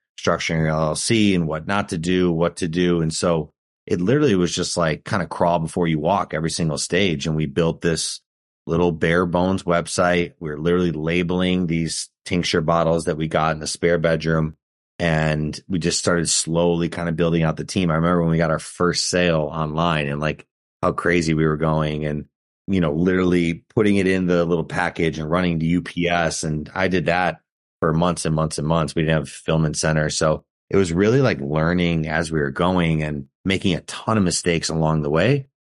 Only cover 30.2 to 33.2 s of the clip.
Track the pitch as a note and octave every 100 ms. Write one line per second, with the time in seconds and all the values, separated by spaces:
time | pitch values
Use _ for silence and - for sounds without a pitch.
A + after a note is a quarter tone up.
30.2 | D#2 D2+ - _ - F#2+ F#2 E2 G#2 C3
31.2 | B2+ D2+ C#2 D#2 D#2+ F2+ F2 E2 D#2 D#2
32.2 | D#2+ D#2+ C#2+ C#2 F2 F#2 E2 D#2 D2+ D2